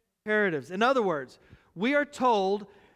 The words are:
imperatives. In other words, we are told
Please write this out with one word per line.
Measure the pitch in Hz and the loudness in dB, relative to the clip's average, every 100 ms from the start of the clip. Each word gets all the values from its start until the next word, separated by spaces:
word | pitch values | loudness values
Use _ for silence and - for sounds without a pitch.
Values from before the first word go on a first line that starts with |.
| _ _ 214 | _ _ -2
imperatives. | 214 202 156 123 | 0 0 -2 -4
In | 185 | 0
other | 240 262 | 2 2
words, | 196 151 127 - _ - _ 165 | 2 -2 -6 -16 _ -20 _ -4
we | 233 | 0
are | 285 285 | 0 -2
told | - 254 214 190 208 202 - - | 0 2 2 0 -2 -6 -20 -20